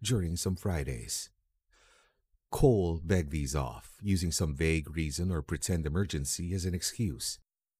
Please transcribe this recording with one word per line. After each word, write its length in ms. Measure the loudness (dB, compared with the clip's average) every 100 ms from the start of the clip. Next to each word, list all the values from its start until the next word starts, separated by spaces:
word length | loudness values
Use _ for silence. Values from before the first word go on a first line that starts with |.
during 320 | 0 0 0 0
some 220 | -2 -2
Fridays. 720 | 0 -2 -2 -6 -6 -8 -8 _ _ _ _ _ -20 _ _ _ _ _ -10
Cole 480 | 4 6 6 4 0
begged 300 | 2 2 2
these 240 | -2 0 0
off, 420 | -2 -6 -16 -8
using 280 | 0 2 2
some 240 | 0 0
vague 400 | 2 2 2 0
reason 380 | -4 -2 0 0
or 100 | 0
pretend 440 | -2 -4 0 0 2
emergency 680 | 0 0 0 -2 -4 -2
as 120 | -2 -2
an 100 | -2
excuse. 640 | -4 -2 -2 -2 -6 -8 _ _ _